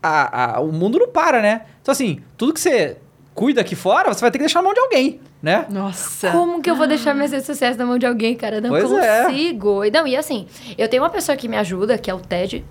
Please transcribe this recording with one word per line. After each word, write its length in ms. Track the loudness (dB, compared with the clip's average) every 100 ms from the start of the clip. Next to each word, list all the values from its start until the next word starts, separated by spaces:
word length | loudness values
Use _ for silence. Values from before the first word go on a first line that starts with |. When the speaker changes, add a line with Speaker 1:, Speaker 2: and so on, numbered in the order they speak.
Speaker 1:
a, 520 | 2 2 0 0 -2 -2
a, 20 |
o 120 | -2
mundo 240 | -2 0 2
não 80 | 2
para, 340 | 2 2 2
né? 200 | 2 0 -6 -8
Então, 100 | -4
assim, 280 | 0 -2 -4 -10
tudo 180 | -2 -2
que 60 | 0
você 380 | 2 2 0 -4 -20 _ -18
cuida 260 | -2 0 0
aqui 140 | -2
fora, 360 | -2 2 2 2
você 60 | 2
vai 100 | 0
ter 80 | 2
que 40 |
deixar 160 | 0 2
na 40 |
mão 80 | 2
de 60 | 2
alguém, 400 | 2 2 0 -4 -20 _
né? 240 | 0 0 0
Speaker 2:
Nossa. 600 | -6 -6 -6 -10 -4 0
Speaker 3:
Como 300 | 2 2 0
que 80 | -2
eu 60 |
vou 120 | 0 2
deixar 260 | 2 0
minhas 180 | 0 -2
redes 140 | -4
sociais 320 | -6 -2 -2 0
na 80 |
mão 120 | -2 0
de 80 |
alguém, 300 | 0 0 -2
cara? 240 | -2 -4 -4
Não 120 | 0
Speaker 1:
Pois 200 | 2 2
é. 320 | 4 4 4
Speaker 3:
consigo. 600 | 2 2 -2 0 0 2
E 60 | 2
não, 140 | 2 2
e 100 | -2
assim, 300 | -2 -6 -8 -18 -16 -4
eu 120 | 0
tenho 140 | 2
uma 60 | 0
pessoa 280 | -2 -2 -4
que 100 | -2
me 80 |
ajuda, 420 | -4 -4 -2 0 -2
que 100 | -2
é 40 |
o 60 | -8
Ted 460 | -4 -4 -4 -8 -14